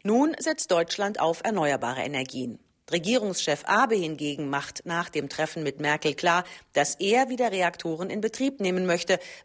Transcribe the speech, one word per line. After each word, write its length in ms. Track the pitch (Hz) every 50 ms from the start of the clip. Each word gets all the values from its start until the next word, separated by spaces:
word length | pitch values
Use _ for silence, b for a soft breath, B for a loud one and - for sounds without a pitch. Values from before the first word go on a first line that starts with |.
Nun 320 | - 196 220 247 285 320 311
setzt 360 | - 262 320 311 - - -
Deutschland 480 | 185 170 170 170 - - 202 202 208 -
auf 220 | 156 165 170 - -
erneuerbare 560 | 220 214 185 156 147 139 127 120 117 127 131
Energien. 580 | - 135 147 131 131 131 - 127 127 120 104 - _ _ _ _ _ -
Regierungschef 720 | 156 175 160 202 247 254 214 196 180 - - 160 143 - -
Abe 280 | - 196 220 262 226 226
hingegen 560 | 202 170 156 156 147 147 147 143 151 151 139
macht 340 | 139 139 - - - - -
nach 260 | 175 170 170 170 -
dem 180 | - 151 139 139
Treffen 340 | - - 156 156 - 165
mit 180 | 156 143 139 139
Merkel 340 | 147 147 151 151 - 156 143
klar, 280 | - - 175 170 180 180 B B B B B
dass 240 | - 139 143 143 -
er 320 | - 175 196 220 247 262 240
wieder 240 | 254 247 247 220
Reaktoren 580 | 196 185 180 170 170 - - 170 160 160 185 185
in 100 | - 214
Betrieb 380 | 202 226 - - 262 277 269 -
nehmen 260 | 196 180 185 185 185
möchte, 340 | 180 170 175 - - 185 175 B B B B